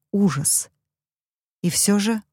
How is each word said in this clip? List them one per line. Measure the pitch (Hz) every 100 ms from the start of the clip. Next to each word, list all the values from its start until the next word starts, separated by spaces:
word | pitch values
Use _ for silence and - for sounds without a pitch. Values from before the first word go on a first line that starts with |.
| _
ужас. | 202 196 135 - - - _ _ _ _ _ _ _ _ _
И | 175
все | - - 202
же | 208 226 -